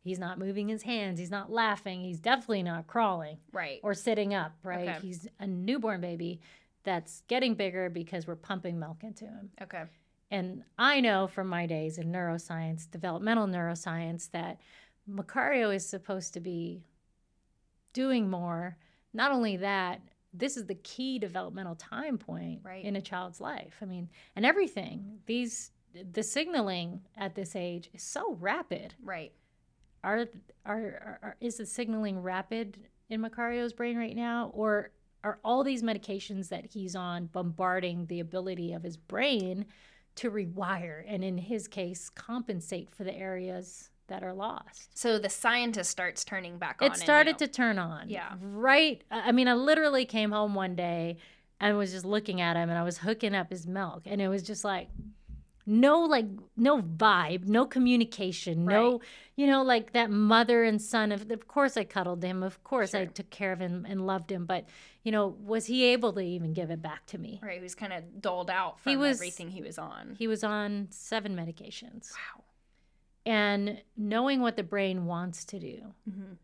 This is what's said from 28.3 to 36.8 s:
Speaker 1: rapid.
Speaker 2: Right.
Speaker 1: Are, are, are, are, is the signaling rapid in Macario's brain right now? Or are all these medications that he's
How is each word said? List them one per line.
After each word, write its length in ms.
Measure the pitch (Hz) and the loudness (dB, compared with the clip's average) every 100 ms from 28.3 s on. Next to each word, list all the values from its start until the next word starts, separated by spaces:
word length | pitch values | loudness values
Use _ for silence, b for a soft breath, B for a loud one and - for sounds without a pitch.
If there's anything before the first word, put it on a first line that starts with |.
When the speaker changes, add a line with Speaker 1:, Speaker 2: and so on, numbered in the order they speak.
Speaker 1:
rapid. 600 | 214 180 285 - 185 - - | -2 -2 -2 -2 -8 -8 -16
Speaker 2:
Right. 300 | 220 180 156 _ _ _ _ _ _ _ | -12 -10 -12 _ _ _ _ _ _ _
Speaker 1:
Are, 240 | 185 214 233 - _ - | 0 0 0 -8 _ -18
are, 120 | - 214 | -6 -6
are, 420 | 214 - - - | -6 -10 -14 -12
are, 140 | 214 - | -12 -6
is 160 | 240 226 | -6 -6
the 100 | 214 | -8
signaling 540 | - 233 220 214 190 | -6 -2 0 0 -2
rapid 560 | 180 185 190 226 214 - - _ _ | -2 -4 -4 -4 -6 -10 -20 _ _
in 120 | 220 | -4
Macario's 520 | 220 226 233 240 240 | -4 -2 -2 0 -2
brain 240 | 233 240 233 | -2 -2 -2
right 180 | 226 | -2
now? 360 | 226 233 233 240 | -2 -2 -2 -4
Or 360 | 214 214 208 208 _ _ _ | 0 2 2 0 _ _ _
are 160 | 208 214 | -6 -4
all 220 | 220 247 | 2 2
these 180 | 277 254 | 2 0
medications 640 | 226 208 - 196 - 196 180 | 0 -2 -4 -8 -6 -6 -6
that 160 | 185 - | -8 -8
he's 280 | 220 | -8